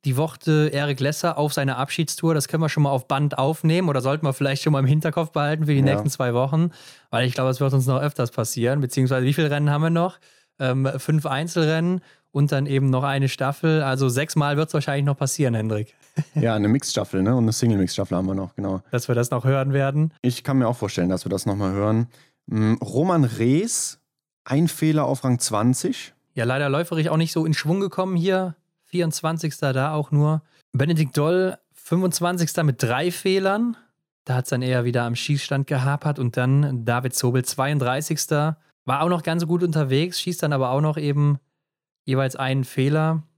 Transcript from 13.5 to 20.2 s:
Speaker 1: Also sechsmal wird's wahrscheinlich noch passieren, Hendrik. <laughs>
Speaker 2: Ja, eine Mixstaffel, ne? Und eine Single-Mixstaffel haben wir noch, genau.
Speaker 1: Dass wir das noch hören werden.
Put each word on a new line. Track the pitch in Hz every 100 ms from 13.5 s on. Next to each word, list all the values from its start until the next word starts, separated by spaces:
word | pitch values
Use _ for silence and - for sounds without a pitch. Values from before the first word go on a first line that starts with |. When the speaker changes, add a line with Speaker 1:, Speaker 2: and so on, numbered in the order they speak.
| 143 160 156
Speaker 1:
Also | 135 131 131
sechsmal | 120 156 156 147 143
wird's | 160
wahrscheinlich | 151 143 143 143
noch | 139
passieren, | 135 - 131
Hendrik. | 113 110 107 110 _ _ -
<laughs> | -
Speaker 2:
Ja, | 151 117
eine | 107 104
Mixstaffel, | 131 - - 98 95
ne? | 98 127
Und |
eine | 113
Single-Mixstaffel | 107 117 104 90 - 98 90
haben | 92
wir |
noch, | 95 92
genau. | - 98 95 -
Speaker 1:
Dass | 120 -
wir |
das | 120 120
noch | 123
hören | 131 135 135
werden. | 139 139 143 156 _